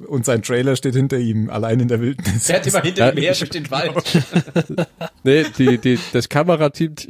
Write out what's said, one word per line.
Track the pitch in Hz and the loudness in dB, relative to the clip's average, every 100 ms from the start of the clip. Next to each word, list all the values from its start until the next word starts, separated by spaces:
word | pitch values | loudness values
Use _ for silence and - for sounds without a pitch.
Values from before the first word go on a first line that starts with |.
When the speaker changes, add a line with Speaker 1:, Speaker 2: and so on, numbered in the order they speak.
| - | -6
Speaker 1:
und | 139 | -4
sein | 123 117 | 0 0
Trailer | - 123 135 127 | 0 0 2 0
steht | 139 | 0
hinter | 131 135 131 | 0 2 0
ihm, | 117 110 110 | 0 0 -2
allein | 107 113 120 | -2 0 2
in | 123 | 2
der | 117 | 2
Wildnis. | 120 131 92 110 - | 0 -2 -2 -2 0
Speaker 2:
Er | 180 | 0
hat | 151 | 0
immer | 175 | 0
hinter | 160 185 120 | 0 2 2
Speaker 3:
Ja. | |
Speaker 2:
ihm | 156 | 2
her | 170 | 0
durch | 185 143 | 0 -4
den | 175 151 | -8 -6
Wald. | 131 165 | -4 -4
Speaker 3:
<laughs> | 156 - 170 - 170 - 170 - - - - 170 - | -4 0 0 0 -2 -2 -2 -2 -2 -4 -6 -14 -4
Nee, | 131 151 156 - | 2 4 2 2
die, | 127 120 | 4 4
die, | 127 120 - | 2 0 0
das | 123 - | -4 -2
Kamerateam | 147 170 160 147 - 165 151 | 0 2 2 0 0 -4 -6